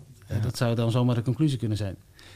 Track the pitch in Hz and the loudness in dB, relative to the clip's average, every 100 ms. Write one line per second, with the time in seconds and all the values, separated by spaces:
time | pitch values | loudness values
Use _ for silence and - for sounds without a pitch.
0 | - - - 113 117 - 120 117 117 117 | -16 -20 -6 -2 -2 0 0 2 2 2
1 | 123 120 117 120 156 131 113 104 98 87 | 2 2 0 0 0 0 -2 -2 -4 -8
2 | - - - | -16 -20 -20